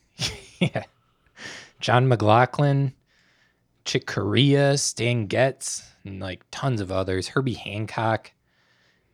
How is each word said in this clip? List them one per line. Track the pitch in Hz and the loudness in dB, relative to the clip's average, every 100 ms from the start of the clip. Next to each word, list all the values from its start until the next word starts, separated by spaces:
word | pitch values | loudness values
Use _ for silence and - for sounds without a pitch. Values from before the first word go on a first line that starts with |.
| _ - | _ -10
<laughs> | - - - - | -8 -8 -16 -4
Yeah. | 165 123 - _ _ _ _ - - - - _ | -4 -4 -10 _ _ _ _ -20 -18 -18 -20 _
John | - 117 131 | 2 4 4
McLaughlin, | 117 104 110 127 - 147 139 139 - _ _ _ _ _ _ _ _ | 4 6 6 4 2 2 2 -2 -4 _ _ _ _ _ _ _ _
Chick | - 127 - | -6 -4 -4
Corea, | - 101 110 139 139 143 139 | -4 0 4 4 4 4 2
Stan | - - 117 120 101 | -2 -4 -2 -2 -2
Getz, | 107 131 - - - - _ | 0 0 -2 -10 -12 -14 _
and, | - 98 | -14 -10
like, | 95 90 _ | -10 -12 _
tons | - 139 117 | -6 -4 -2
of | 95 | -2
others. | 92 95 95 92 | -4 -2 -2 -2
Herbie | - 135 | -2 -2
Hancock. | 107 - 104 110 - 110 110 - _ _ _ _ _ _ _ _ | -4 -8 -8 -8 -2 -2 -2 -4 _ _ _ _ _ _ _ _